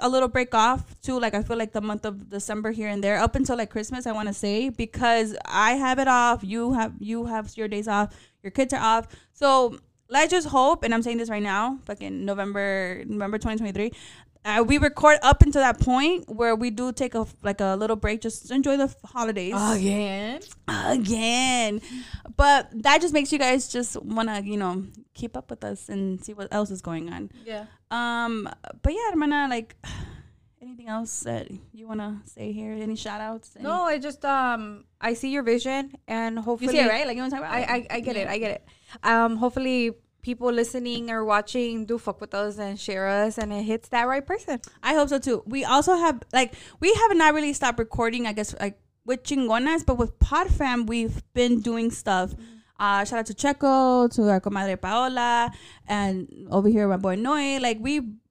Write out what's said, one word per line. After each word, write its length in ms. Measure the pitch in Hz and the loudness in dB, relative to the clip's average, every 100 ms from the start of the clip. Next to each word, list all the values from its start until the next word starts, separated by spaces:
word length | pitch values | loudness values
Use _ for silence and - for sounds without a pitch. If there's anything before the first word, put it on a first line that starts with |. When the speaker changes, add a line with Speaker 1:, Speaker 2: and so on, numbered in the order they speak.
Speaker 1:
a 80 | 247 | 2
little 200 | 262 254 | 2 2
break 260 | 254 247 | 0 0
off 460 | 226 226 262 - - | 4 4 2 -4 -10
too. 180 | - 254 | -4 -2
Like, 160 | 226 | 0
I 80 | 202 | -2
feel 140 | 214 233 | -2 -4
like 160 | 220 | -2
the 80 | 220 | -4
month 240 | 214 214 | -4 -6
of 240 | 214 202 202 | -6 -10 -10
December 440 | 202 - 214 214 | -10 -6 -4 -4
here 160 | 226 214 | -4 -4
and 140 | 202 | -2
there, 140 | 196 202 | 0 2
up 200 | 226 269 | 2 2
until, 200 | 262 240 | 0 0
like, 140 | 208 | -2
Christmas, 360 | 214 214 254 247 | -6 -6 -8 -6
I 60 | |
wanna 220 | 214 208 | -4 -4
say, 340 | 196 202 214 262 | -4 -2 0 -2
because 640 | 233 226 - 240 233 220 - - | -4 -6 0 4 4 2 -4 -4
I 280 | 190 214 262 | 2 4 4
have 220 | 262 254 | 2 2
it 100 | 269 | 4
off, 340 | 247 240 240 | 6 4 2
you 300 | 196 226 240 | -2 -2 0
have, 180 | 262 220 - | 0 -2 -6
you 260 | 208 233 233 | -8 -6 -4
have 300 | 220 214 - | -6 -6 -8
your 120 | 214 | -6
days 200 | 208 214 | -4 -2
off, 260 | 202 208 - _ _ | 0 0 -4 _ _
your 80 | 196 | -6
kids 240 | - 254 | 0 0
are 60 | - | 2
off. 240 | 220 226 226 - _ | 2 2 0 -16 _
So 460 | - 277 262 240 156 _ _ - | 0 6 6 4 -2 _ _ 0
let's 200 | 262 311 | 2 4
just 180 | 359 294 | 2 2
hope, 340 | 262 269 330 | 4 4 4
and 100 | 226 | 0
I'm 80 | 226 | 0
saying 160 | 233 233 | 0 -4
this 120 | 226 | -4
right 120 | 208 | -4
now, 360 | 208 190 240 269 - | -2 -2 -2 -4 -10
fucking 380 | 208 196 190 | -10 -8 -6
November, 800 | 196 196 196 202 196 196 185 180 - | -4 -4 -4 -2 -2 -2 -2 -6 -8
November 320 | 208 196 214 | -6 -4 -4
twenty 180 | 226 220 | -4 -4
twenty-three, 340 | 214 196 220 - - - _ _ | -4 -4 -4 -6 -20 -20 _ _
uh, 200 | 208 214 233 | 0 2 4
we 100 | 285 | 4
record 420 | 294 285 302 294 | 2 6 6 8
up 180 | 254 277 | 6 8
until 200 | 294 277 | 8 8
that 160 | 254 226 | 4 2
point 480 | 254 247 302 359 - | 2 4 2 0 -4
where 280 | 220 233 226 | -2 0 2
we 120 | 240 | -2
do 200 | 220 254 | -4 -4
take 220 | 240 254 | -4 -4
a, 100 | 233 220 - | -2 -6 -6
like, 180 | 202 202 | -6 -2
a 160 | 196 190 | -2 0
little 200 | 214 214 | -2 -2
break, 240 | 214 220 | -2 -2
just 280 | 226 220 - | -6 -10 -4
to 60 | |
enjoy 220 | 262 277 277 | 0 2 2
the 80 | |
f-, 120 | 269 - | 0 -2
holidays. 500 | - 247 226 202 180 196 | -12 -4 -2 -2 -2 0
Speaker 2:
Again? 840 | 208 214 190 202 202 196 214 294 415 - - 208 - 269 | 2 2 2 0 -2 -4 -8 -10 -14 -14 -6 -4 0 0
Speaker 1:
Again. 840 | 196 226 226 240 262 247 220 208 - 254 247 - - - | 0 0 0 2 2 2 0 -4 -8 -14 -14 -16 -10 2
But 320 | 285 277 - 226 | 6 6 2 -2
that 180 | 277 311 | 4 4
just 140 | 339 | 4
makes 180 | 294 277 | 0 0
you 60 | 302 | 0
guys 300 | 254 262 - | 2 2 0
just 340 | 247 240 - | -6 -6 -8
wanna, 380 | - 220 226 208 | -6 -2 -2 -4
you 160 | 202 208 | -4 -4
know, 280 | 190 185 190 220 - | -2 -4 -8 -16 -20
keep 220 | - 233 262 | -12 -10 -10
up 140 | - | -12
with 120 | 226 | -12
us 240 | 208 202 - | -10 -10 -8
and 340 | 202 190 185 | -4 -4 -6
see 100 | - | -10
what 140 | 208 196 | -14 -6
else 180 | 208 202 | -4 -4
is 120 | 185 | -6
going 300 | - 160 165 | -8 -8 -8
on. 180 | 170 202 - | -12 -14 -14
Speaker 2:
Yeah. 220 | 220 214 214 _ - | -14 -12 -14 _ -8
Speaker 1:
Um, 580 | 233 240 233 233 220 202 - - - | -4 -2 -2 -4 -4 -8 -12 -18 -2
but 100 | 285 | -2
yeah, 180 | 381 466 | 0 -2
hermana, 360 | 330 294 294 277 | 0 0 0 -2
like, 280 | 240 226 - - - - - | -4 -8 -16 -14 -12 -12 -14
<sighs> 440 | - _ _ _ | -20 _ _ _
anything 260 | 247 240 233 | -20 -18 -8
else 320 | 220 226 - | -6 -6 -8
that 280 | - - - 185 - | -6 -6 -6 -14 -18
you 140 | 220 226 | -20 -10
wanna 340 | 214 208 208 | -8 -6 -10
say 280 | - - 214 | -14 -12 -10
here? 200 | 214 220 | -8 -8
Any 240 | 214 214 220 | -8 -6 -6
shout 240 | 214 208 | -8 -8
outs? 320 | 220 226 - - | -8 -10 -14 -10
Any 80 | |
Speaker 2:
No, 180 | 277 349 | -4 -2
I 160 | 339 302 | 0 -2
just, 260 | 285 285 | -4 -6
um, 600 | 277 269 254 233 214 208 _ - | -2 0 0 -2 -6 -14 _ -6
I 140 | 226 | -4
see 160 | 233 269 | -4 -2
your 120 | 285 | -2
vision, 500 | 233 233 254 269 277 - - | 2 2 2 -4 -6 -12 -6
and 300 | 226 226 226 | -4 -4 -4
hopefully 340 | 220 233 247 | -4 -2 2
Speaker 1:
You 60 | 302 | 4
see 40 | 240 | 4
it, 40 | |
right? 160 | 226 285 | 2 -2
Like, 100 | 240 | -4
you 60 | |
wanna 80 | 254 | -4
talk 100 | 269 | -6
about 120 | 311 | -4
Speaker 2:
I, 80 | 240 | -4
Speaker 1:
it? 260 | - 247 240 | -2 -2 -4
Speaker 2:
I, 60 | 240 | -6
I 40 | |
get 160 | 240 220 | -4 -4
it. 80 | 190 | -4
Speaker 1:
Yeah. 60 | |
Speaker 2:
I 60 | 208 | -4
get 120 | 214 | -4
it. 140 | - _ _ - 226 | -6 _ _ -20 -4
Um, 340 | 214 226 233 220 | 2 4 4 2
hopefully 560 | 247 262 254 254 233 226 _ _ | 0 0 0 2 0 -4 _ _
people 280 | 240 240 247 | -8 -2 0
listening 580 | 240 233 254 240 233 233 | 0 0 -2 -6 -6 -4
or 140 | 226 | -2
watching 600 | 214 208 208 254 240 226 | 2 2 2 -2 -2 -2
do 140 | 214 233 | -4 -4
fuck 220 | 214 190 | -4 -8
with 120 | 208 | -6
us 240 | 196 208 208 | -4 -4 -4
and 200 | 202 196 | -8 -8
share 300 | - 190 190 | -6 -2 0
us, 300 | 202 220 226 | 2 0 0
and 140 | 208 | -6
it 100 | 202 | -4
hits 240 | 208 226 - | -2 -4 -2
that 140 | 240 247 | 0 0
right 180 | 269 | -2
person. 360 | 277 415 - 254 - - | -2 -6 -6 -8 -10 -6
Speaker 1:
I 120 | 240 | 0
hope 140 | 311 285 | 2 2
so 100 | 277 | 0
too. 240 | 277 226 - | 0 -4 -4
We 180 | - | -6
also 320 | - 269 302 359 | 2 4 4 4
have, 260 | 330 240 - | 4 0 -2
like, 220 | 254 254 - - - | -2 -2 -6 -20 -2
we 140 | 349 | 2
have 220 | 427 440 349 | 4 4 6
not 180 | 311 | 4
really 180 | 302 294 | 4 0
stopped 260 | 285 254 240 | 0 -2 -2
recording, 480 | 226 - 226 240 226 | -4 -2 -2 0 -4
I 60 | |
guess, 220 | 208 208 - | -4 -6 -6
like, 180 | 202 - _ _ | -8 -8 _ _
with 200 | 226 254 | -6 -4
Chingonas, 600 | - 277 240 226 277 330 | -2 0 2 2 2 0
but 140 | 311 247 | 0 0
with 180 | 233 - | 0 2
Pod 280 | - 302 370 | 2 4 2
Fam, 380 | - 269 240 220 | 2 2 0 0
we've 360 | 233 226 - - | -2 -2 -6 -6
been 260 | 247 240 240 | 0 2 2
doing 300 | 226 226 226 | 0 -2 -2
stuff. 400 | - - 185 190 | -4 -2 0 0
Speaker 2:
Mm-hmm. 120 | - - - _ - | -6 -16 -20 _ -2
Speaker 1:
Uh, 260 | 202 202 | 0 2
shout 140 | 208 233 | 0 -4
out 60 | 220 | -6
to 80 | |
Checo, 760 | 202 285 277 277 269 262 254 240 | -2 0 2 4 4 6 4 4
to 140 | 240 208 | 4 4
our 120 | 190 | 4
comadre 400 | 196 202 196 185 | 2 -4 -4 -4
Paola, 720 | 190 226 254 254 240 240 240 - - - - | -2 0 0 0 2 2 0 -4 -20 -18 -6
and 600 | 208 196 185 - - 196 | -2 -2 -2 -8 -14 -2
over 180 | 196 208 | 2 4
here 180 | 226 202 | 4 4
my 80 | 190 | 2
boy 200 | 190 185 | 0 -2
Noe. 420 | 247 302 277 269 | 0 0 0 0
Like, 180 | 247 220 | 0 -2
we, 200 | 247 294 233 214 _ | -2 -2 -4 -12 _